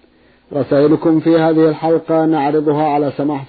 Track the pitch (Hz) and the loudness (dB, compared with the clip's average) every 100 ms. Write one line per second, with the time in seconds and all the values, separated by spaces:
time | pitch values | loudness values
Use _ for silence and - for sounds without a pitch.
0 | _ _ _ _ _ 143 127 143 151 156 | _ _ _ _ _ -6 -2 2 2 2
1 | 170 160 160 165 160 156 160 151 165 165 | 2 0 2 2 2 2 2 0 -2 -2
2 | 160 160 160 156 139 151 151 147 156 143 | 0 0 0 0 0 -2 0 0 0 0
3 | 147 123 143 143 | -2 -4 -6 -6